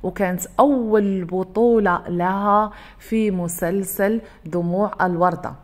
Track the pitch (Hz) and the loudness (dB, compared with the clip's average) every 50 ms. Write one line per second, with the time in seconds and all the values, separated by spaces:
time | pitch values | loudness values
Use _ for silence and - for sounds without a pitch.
0 | - 185 - - 202 180 180 180 185 - - - 247 294 285 254 233 214 214 214 | -6 -8 -4 -2 -2 -2 -2 -4 -6 -6 2 2 4 4 4 2 2 2 2 2
1 | 202 196 196 190 180 165 180 185 190 185 190 208 233 240 233 226 208 185 175 170 | 2 2 -2 -2 -4 -4 -4 -4 -4 -4 0 2 4 4 4 4 4 2 0 0
2 | 170 - 175 175 175 180 190 196 202 208 202 208 214 208 208 - - - - - | -2 -4 -4 -2 0 0 -2 0 2 2 4 2 2 0 -6 -16 -20 -20 -20 -20
3 | - - 226 226 220 208 185 180 175 170 175 - 180 170 185 196 190 185 - - | -8 -4 -2 0 0 0 0 -2 -4 -6 -4 -4 -4 -2 -2 -2 -4 -4 -2 0
4 | 196 202 220 226 220 - - - - 160 156 175 170 170 175 190 208 196 - - | 0 0 0 -2 -4 -10 -20 -18 -12 -4 -4 -2 -2 0 0 0 0 -2 0 -2
5 | 185 180 175 165 175 180 170 170 - - 123 - | 0 0 2 2 2 2 2 -2 -8 -10 -12 -12